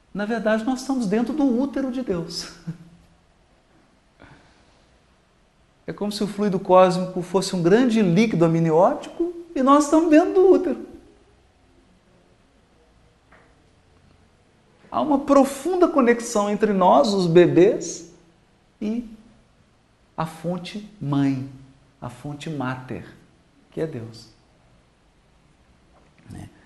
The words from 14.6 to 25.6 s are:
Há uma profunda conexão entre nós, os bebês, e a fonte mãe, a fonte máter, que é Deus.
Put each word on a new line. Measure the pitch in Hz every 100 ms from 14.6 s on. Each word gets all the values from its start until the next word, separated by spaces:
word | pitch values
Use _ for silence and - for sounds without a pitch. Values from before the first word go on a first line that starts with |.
| _ _ -
Há | 226
uma | 277 277
profunda | 277 277 262 - 339 359 330
conexão | 294 240 233 - 208 202
entre | 208 214
nós, | 196 185 247 240
os | 196 175
bebês, | 170 165 143 190 277 - - - _ _ _ _ _ _ -
e | 214 233 226 - - _ _ _ _ _ _ _ _ -
a |
fonte | 165 - 170 180 175 208 - -
mãe, | 143 139 139 131 127 - - _ _ _
a | 123
fonte | - 147 143 165
máter, | 147 127 131 131 95 - - _ _ _ _ _
que | -
é | 156
Deus. | 131 113 - - _ _ _ _ _ _ _ _ _ _ _ _ _